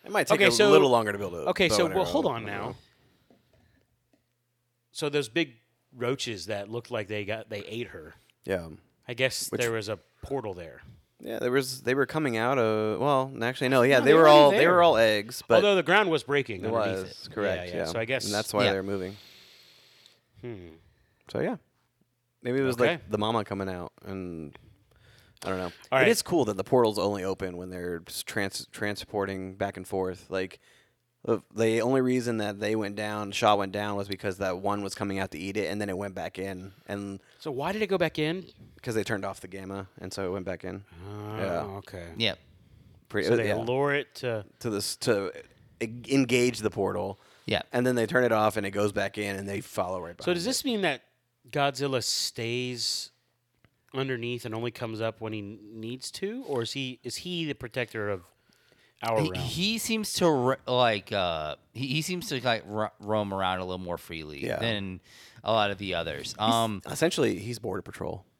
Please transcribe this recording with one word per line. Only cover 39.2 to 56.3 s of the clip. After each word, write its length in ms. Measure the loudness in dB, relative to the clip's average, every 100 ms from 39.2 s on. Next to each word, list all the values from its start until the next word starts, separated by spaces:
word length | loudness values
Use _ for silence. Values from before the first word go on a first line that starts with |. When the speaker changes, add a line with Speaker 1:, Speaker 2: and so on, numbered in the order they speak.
Speaker 1:
off 160 | -4 -10
the 60 | -14
gamma, 380 | -12 -10 -10 -12 -14
and 140 | -12
so 120 | -6
it 60 | -4
went 140 | -4
back 180 | -6 -8
in. 220 | -8 -12 -14 -18
Speaker 2:
Oh, 320 | -14 -12 -10 -6
Speaker 1:
Yeah. 240 | -4 -4 -6 -10
Speaker 2:
okay. 280 | -14 -14 -12
Speaker 3:
Yeah. 200 | -2 -2 -2 _ -20 _ -20 -20 -20 _
Speaker 1:
Pre-, 160 | -2
Speaker 2:
So 80 | 2
Speaker 1:
uh, 20 |
Speaker 2:
they 120 | 2 2
Speaker 1:
yeah. 60 |
Speaker 2:
lure 380 | -2 -2 0 0
it 220 | -2 -4
to 300 | -8 -6 -6 -8 _
Speaker 1:
To 80 | -4
this, 260 | -2 -4 -2
to 360 | 0 2 0 -8 -18 _ -20 _
e-, 60 | -8 -8 2
engage 460 | 2 4 4 4 2
the 100 | -4
portal. 500 | 0 -2 -2 -4 -8 -18 -14
Speaker 3:
Yeah. 180 | -4 -4 0
Speaker 1:
And 120 | 0
then 100 | 2
they 100 | 2 2
turn 160 | 4
it 80 | 4
off, 240 | 4 4
and 100 | 2
it 60 | -4
goes 220 | 0 0
back 240 | 0 -4 -4
in, 180 | -6
and 140 | -4 -6
they 100 | -8
follow 400 | -6 -4 -4 -4
right 160 | -8
behind 80 | -6
Speaker 2:
So 100 | -2
does 120 | -2
this 160 | -2 -2
Speaker 1:
it. 40 |
Speaker 2:
mean 160 | -2 0
that 180 | 0 -2 _ _ _ _ -8
Godzilla 500 | -2 -2 0 -2 -2
stays 1120 | -2 -2 -4 -4 -6 -4 -6 -4 -4 -4 -8 _ _ _ _ _ _ _ _
underneath 520 | -6 -4 -4 -4 -6
and 100 | -6
only 160 | -4 -6
comes 300 | -6 -8 -4
up 180 | -4 -4
when 140 | -8
he 60 | -8
n-, 200 | -10 -14 -16
needs 360 | -12 -10 -10 -12
to, 320 | -8 -8